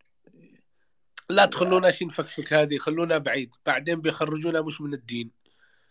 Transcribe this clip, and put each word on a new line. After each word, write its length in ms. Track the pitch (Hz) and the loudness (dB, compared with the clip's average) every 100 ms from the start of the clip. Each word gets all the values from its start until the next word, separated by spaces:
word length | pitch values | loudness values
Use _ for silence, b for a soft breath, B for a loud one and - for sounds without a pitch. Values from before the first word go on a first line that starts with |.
| _ _ _ 170 165 _ _ _ _ _ _ - - | _ _ _ _ -20 _ _ _ _ _ _ -16 0
لا 180 | 190 196 | 4 6
تخلونا 440 | - 180 185 185 | 4 2 4 4
شي 140 | 156 | 2
نفكفك 480 | 175 - 151 - 143 | -2 -6 -8 -8 0
هذه، 260 | 151 147 143 | 2 2 0
خلونا 400 | - 160 170 160 | -4 -2 0 0
بعيد، 360 | 135 120 123 - - | 0 -4 -6 -6 -2
بعدين 340 | 131 147 170 | -2 -2 -2
بيخرجونا 640 | 156 143 151 156 165 160 | -2 -2 -2 -4 -2 -2
مش 180 | 156 147 | -4 -6
من 140 | 147 | -8
الدين. 360 | 143 117 120 113 _ _ _ _ _ _ | -10 -8 -8 -8 _ _ _ _ _ _